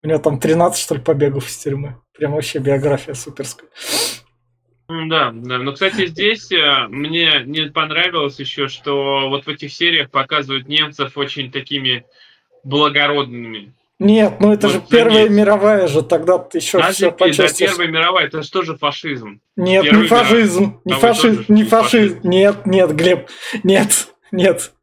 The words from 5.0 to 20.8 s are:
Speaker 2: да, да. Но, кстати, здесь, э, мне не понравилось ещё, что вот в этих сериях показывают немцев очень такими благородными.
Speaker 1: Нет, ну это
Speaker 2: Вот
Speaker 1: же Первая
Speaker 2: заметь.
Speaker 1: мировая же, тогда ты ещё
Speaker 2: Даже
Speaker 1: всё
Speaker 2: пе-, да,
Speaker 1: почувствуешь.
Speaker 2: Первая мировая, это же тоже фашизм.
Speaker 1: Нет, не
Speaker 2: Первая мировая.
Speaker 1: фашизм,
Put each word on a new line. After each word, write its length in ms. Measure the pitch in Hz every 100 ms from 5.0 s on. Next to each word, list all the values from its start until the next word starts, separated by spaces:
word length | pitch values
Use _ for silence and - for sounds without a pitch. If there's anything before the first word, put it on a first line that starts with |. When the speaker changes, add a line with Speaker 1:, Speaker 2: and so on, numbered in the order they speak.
| 160
Speaker 2:
да, 220 | 160 131
да. 240 | 113 123 127
Но, 140 | 135
кстати, 340 | 139 190 214 180
здесь, 440 | 160 208 220 -
э, 360 | 180 147 139 113
мне 540 | 123 151 165 165 147 123
не 240 | 156 156
понравилось 720 | 160 151 156 180 170 143 135
ещё, 280 | 131 - 135
что 600 | - - 143 139 139 135
вот 160 | 139 139
в 20 |
этих 240 | 147 143
сериях 380 | - 170 165 135
показывают 560 | 139 135 156 135 135 131
немцев 500 | 151 151 151 131 143
очень 360 | 139 - 127
такими 520 | 139 131 139 131 123 _ _ _ _ _ _
благородными. 1080 | 139 143 147 143 147 147 127 120 117 110 101 _ _ _
Speaker 1:
Нет, 340 | 202 220 208 -
ну 120 | 208
это 160 | 208 208
Speaker 2:
Вот 60 | 185
Speaker 1:
же 60 | -
Первая 360 | 240 233 214
Speaker 2:
заметь. 60 | 214 208
Speaker 1:
мировая 500 | 202 202 202 208 175
же, 140 | 147
тогда 360 | 135 165 165 180
ты 200 | - 165
ещё 200 | - 185
Speaker 2:
Даже 140 | 170
Speaker 1:
всё 140 | 196 190
Speaker 2:
пе-, 0 |
да, 140 | - 185
Speaker 1:
почувствуешь. 440 | 143 151 - 175
Speaker 2:
Первая 160 | 175 170
мировая, 380 | 160 170 185 156
это 140 | 160
же 80 | 143
тоже 260 | 190 165 139
фашизм. 640 | 147 139 165 131 110 101 _ -
Speaker 1:
Нет, 260 | 180 190
не 60 | 220
Speaker 2:
Первая 140 | 214
мировая. 200 | 214 233
Speaker 1:
фашизм, 560 | 240 233 214 180 202 -